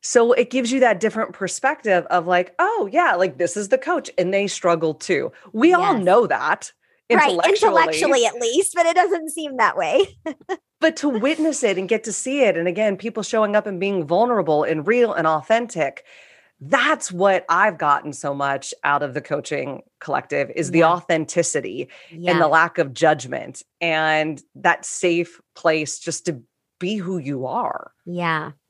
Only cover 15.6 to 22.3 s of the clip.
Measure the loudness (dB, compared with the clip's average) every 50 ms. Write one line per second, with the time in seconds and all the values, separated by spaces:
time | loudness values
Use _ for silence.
15.6 | 0 -4 -4 -2 -2 -2 -4 -10 -20 _ -20 -20 -20 _ _ _ _ _ _ _
16.6 | -4 0 0 2 2 2 0 0 -2 -10 -4 2 2 4 4 2 0 0 2 2
17.6 | 2 2 2 0 2 2 2 2 0 -8 -12 -8 -6 -6 -4 -2 -2 -2 -2 -4
18.6 | -6 -12 -16 _ -2 0 0 0 0 -4 -6 -8 -8 -6 -6 -6 -6 -6 -6 -6
19.6 | -6 -8 -10 -12 -16 _ _ _ -8 -4 -4 -4 -4 -4 -4 -4 -4 -4 -4 -6
20.6 | -4 0 2 4 4 4 2 0 -2 _ -2 -2 -2 -2 -2 -2 -2 0 -2 -4
21.6 | -6 -6 -10 -10 -12 -12 -14 -20 -20 -20 -18 -6 -2 0